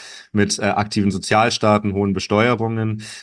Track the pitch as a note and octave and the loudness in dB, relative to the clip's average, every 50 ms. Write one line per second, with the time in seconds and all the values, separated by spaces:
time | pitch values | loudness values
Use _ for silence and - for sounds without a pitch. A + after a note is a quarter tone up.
0 | - - - - - _ - G#2 G#2 G2+ - - A2 G2+ - G2+ G#2 G#2 - A2 | -20 -20 -20 -20 -16 _ 0 0 0 0 0 -2 -2 -2 0 0 -2 -2 0 0
1 | G2 G2+ F2+ F#2 - - A2 G#2+ A2+ A#2+ - - - G#2+ G#2 G#2 G#2 G#2 F#2+ G2 | 0 0 0 -2 -2 0 2 2 2 2 0 0 2 4 4 4 2 0 -2 0
2 | G2+ G2+ F#2+ F#2 - - G#2+ G#2 A2+ B2 B2 A2 A2+ A2+ A2+ A2+ A2 A2 A2 G#2+ | 0 0 0 -2 -2 0 2 2 4 4 2 0 -2 -4 -4 -4 -4 -4 -4 -6
3 | G#2+ - - - | -8 -14 -16 -18